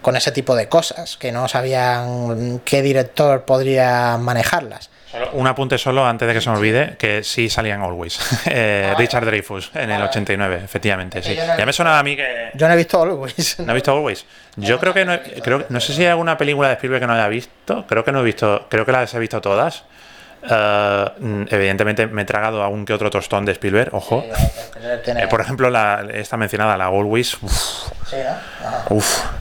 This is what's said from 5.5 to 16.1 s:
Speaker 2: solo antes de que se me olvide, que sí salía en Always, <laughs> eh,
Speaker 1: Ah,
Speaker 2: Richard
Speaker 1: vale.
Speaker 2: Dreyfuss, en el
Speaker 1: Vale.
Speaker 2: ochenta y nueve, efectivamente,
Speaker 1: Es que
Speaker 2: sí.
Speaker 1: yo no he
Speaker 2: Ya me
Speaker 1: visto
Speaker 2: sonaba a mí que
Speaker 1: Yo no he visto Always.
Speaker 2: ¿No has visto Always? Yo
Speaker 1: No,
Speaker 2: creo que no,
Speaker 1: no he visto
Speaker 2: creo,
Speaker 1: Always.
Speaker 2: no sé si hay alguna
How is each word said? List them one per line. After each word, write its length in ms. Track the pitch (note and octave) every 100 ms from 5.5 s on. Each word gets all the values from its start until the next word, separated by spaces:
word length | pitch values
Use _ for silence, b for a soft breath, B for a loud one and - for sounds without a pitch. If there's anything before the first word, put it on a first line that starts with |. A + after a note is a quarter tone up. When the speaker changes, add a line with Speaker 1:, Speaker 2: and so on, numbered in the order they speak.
| C3 C3 B2+
Speaker 2:
solo 260 | C3+ C3 B2+
antes 220 | A2+ A#2
de 80 | A2+
que 60 |
se 100 | A#2
me 60 | G#2+
olvide, 380 | G#2+ A#2 D3+ -
que 240 | A2+ G#2
sí 260 | G#2 - A2+
salía 240 | - A2
en 80 | G2+
Always, 380 | F#2 F2 E2+ - -
<laughs> 120 | - E3+
eh, 460 | C3+ G#2+ G2+ G2
Speaker 1:
Ah, 40 | G2+
Speaker 2:
Richard 260 | A#2+ B2
Speaker 1:
vale. 100 | A2+
Speaker 2:
Dreyfuss, 400 | G#2 - G2 F#2
en 160 | D#3 A#2
el 80 | G#2
Speaker 1:
Vale. 60 |
Speaker 2:
ochenta 300 | G2+ A2+ G2+
y 40 | G2
nueve, 240 | G2 F2+
efectivamente, 540 | G2+ G2+ G#2 F#2+ F2+ F#2
Speaker 1:
Es 80 | F2+
que 60 |
Speaker 2:
sí. 60 | G2
Speaker 1:
yo 80 | -
no 60 |
he 40 | -
Speaker 2:
Ya 40 |
me 40 | A2
Speaker 1:
visto 120 | C#3+
Speaker 2:
sonaba 200 | E3+ D#3
a 60 |
mí 120 | C#3+ C#3+
que 360 | C3 A#2+ A#2
Speaker 1:
Yo 140 | C3+ D#3+
no 60 | E3+
he 20 |
visto 240 | E3 F#3
Always. 560 | E3 D#3+ C3 - D#3+ -
Speaker 2:
¿No 140 | A#2
has 20 |
visto 180 | B2 C3
Always? 340 | C#3 C#3+ F#2 - B B -
Yo 180 | G2+ B2
Speaker 1:
No, 40 |
Speaker 2:
creo 140 | F#3
que 120 | F#3+ F#3
no, 80 |
Speaker 1:
no 40 | F3
he 60 |
visto 180 | - -
Speaker 2:
creo, 140 | - C#3
Speaker 1:
Always. 160 | -
Speaker 2:
no 80 | A#2+
sé 140 | -
si 80 | C#3+
hay 60 |
alguna 280 | F3